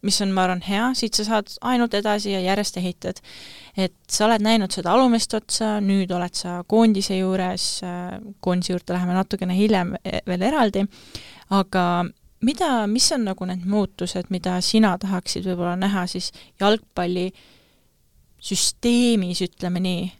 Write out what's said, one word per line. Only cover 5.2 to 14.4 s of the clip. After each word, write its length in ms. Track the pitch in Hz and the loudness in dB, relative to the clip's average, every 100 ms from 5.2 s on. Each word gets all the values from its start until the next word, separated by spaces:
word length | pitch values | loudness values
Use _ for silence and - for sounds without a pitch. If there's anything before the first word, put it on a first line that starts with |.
| - | 0
otsa, 460 | 220 - - 220 208 | -4 -4 -4 -2 0
nüüd 300 | 202 196 185 | 2 2 0
oled 220 | 180 175 | -2 -4
sa 280 | - 180 175 175 | -6 -8 -8 0
koondise 480 | 220 226 202 196 190 | 4 6 4 0 0
juures, 640 | 185 190 185 185 - - | 0 0 -2 -2 -4 -6
äh, 380 | 180 175 180 185 214 202 | -8 -8 -8 -10 -14 -8
koondise 320 | - 180 180 | -2 -2 0
juurde 180 | 180 - | -4 -4
läheme 180 | 175 180 | -2 0
natukene 400 | 180 196 196 185 180 | 0 0 -2 -2 2
hiljem, 400 | 214 208 175 190 | 4 2 0 -6
e-, 160 | 190 - | -6 -6
veel 180 | - 180 | -4 -2
eraldi. 440 | 196 302 226 196 196 - - - - - - | 0 2 2 2 -2 -4 -20 -20 -20 -20 -2
Aga 540 | 196 190 190 175 175 175 - _ _ | 0 0 0 0 0 -2 -8 _ _
mida, 440 | 226 302 339 247 208 | -2 0 0 2 2
mis 240 | 226 - | 2 2
on 120 | 302 | 0
nagu 200 | 214 190 | -2 -4
need 200 | 180 185 180 | -6 -6 -2
muutused, 580 | 208 196 - 180 180 180 | 0 0 -4 -6 -6 -4
mida 300 | 185 | -4